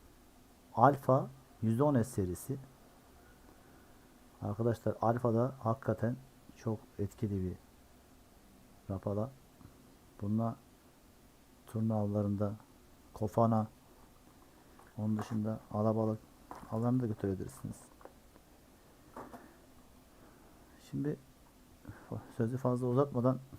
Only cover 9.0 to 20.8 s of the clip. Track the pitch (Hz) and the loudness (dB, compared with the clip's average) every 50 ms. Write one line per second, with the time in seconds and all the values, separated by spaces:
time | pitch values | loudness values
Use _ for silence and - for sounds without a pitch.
9 | - 104 101 104 110 131 - - - - - - - - - - - - - - | -4 -4 -2 -2 -4 -4 -8 -14 -20 -20 -20 -20 -20 -20 -20 -20 -20 -20 -20 -20
10 | - - - - 101 101 107 113 113 113 - - - - - - - - - - | -20 -20 -12 -8 -4 0 0 0 0 -2 -4 -6 -12 -20 -20 -20 -20 -20 -20 -20
11 | - - - - - - - - - - - - - - - 113 110 110 110 107 | -20 -20 -20 -20 -20 -20 -20 -20 -20 -20 -20 -20 -14 -8 -4 -2 0 2 2 2
12 | 104 101 101 104 104 101 101 98 104 101 107 107 - - - - - - - - | 0 0 0 0 0 0 0 0 -2 -2 -4 -6 -12 -20 -20 -20 -20 -20 -20 -20
13 | - - - - 107 104 - 117 117 113 113 110 107 - - - - - - - | -20 -18 -6 -4 -4 0 2 4 4 4 4 2 0 -2 -6 -16 -20 -20 -20 -20
14 | - - - - - - - - - - - - - - - - - - - 110 | -20 -20 -20 -20 -20 -20 -20 -20 -20 -20 -20 -20 -20 -20 -20 -20 -20 -14 -8 -4
15 | 107 107 107 107 104 - 113 107 104 110 110 117 - - - 104 107 113 110 110 | -2 -2 0 -2 -2 -2 -4 -2 -2 -2 -4 -6 -8 -6 -2 0 2 2 2 2
16 | 110 110 107 110 - - - - - - - - - - - 113 117 120 123 131 | 2 0 0 -2 -6 -14 -20 -20 -20 -18 -18 -16 -10 -8 -4 -2 0 2 2 2
17 | 123 107 104 - - 98 95 95 - - - - - - - - - - - - | 0 -2 -2 -2 -2 -2 -2 -2 -4 -8 -10 -10 -12 -12 -12 -12 -16 -20 -20 -20
18 | - - - - - - - - - - - - - - - - - - - - | -20 -20 -20 -20 -20 -20 -20 -20 -20 -20 -20 -20 -20 -20 -20 -20 -20 -20 -20 -20
19 | - - - - - - - - - - - - - - - - - - - - | -20 -20 -18 -16 -16 -16 -18 -20 -20 -20 -20 -20 -20 -20 -20 -20 -20 -20 -20 -20
20 | - - - - - - - - - - - - - - - - | -20 -20 -20 -20 -20 -20 -20 -20 -20 -20 -20 -20 -20 -20 -20 -20